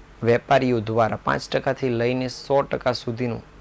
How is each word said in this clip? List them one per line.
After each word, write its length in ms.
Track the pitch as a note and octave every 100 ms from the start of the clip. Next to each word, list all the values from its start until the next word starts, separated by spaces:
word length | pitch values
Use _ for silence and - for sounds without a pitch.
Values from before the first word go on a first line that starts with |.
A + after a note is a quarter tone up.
| - -
વેપારીઓ 580 | A2+ A#2 - C3+ C3 A#2
દ્વારા 440 | G#2+ A2+ A2 G#2+
પાંચ 180 | - C#3+ -
ટકાથી 400 | C3+ C3+ C3 C3
લઈને 400 | A#2 A#2+ B2+ B2+
સો 340 | - - C#3
ટકા 300 | C3+ C3 B2+
સુધીનું 500 | A#2+ - A#2 B2 A2+ - -